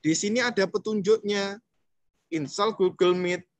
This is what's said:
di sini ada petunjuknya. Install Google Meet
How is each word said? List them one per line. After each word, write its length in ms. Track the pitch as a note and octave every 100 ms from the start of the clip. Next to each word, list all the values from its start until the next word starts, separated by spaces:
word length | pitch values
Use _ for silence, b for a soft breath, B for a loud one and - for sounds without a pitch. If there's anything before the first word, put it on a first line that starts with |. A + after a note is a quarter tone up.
di 80 | D#3
sini 320 | D#3+ G#3 A#3
ada 240 | A#3+ A#3 F#3+
petunjuknya. 880 | G3+ A3 G#3+ F#3 A3 G3+ G3+ G3 G3+ _ _ _ _ _ _ _
Install 480 | D#3+ C#3+ - G#3 G#3+
Google 400 | F#3 F3+ F3+ F3+
Meet 280 | F3+ F3+ -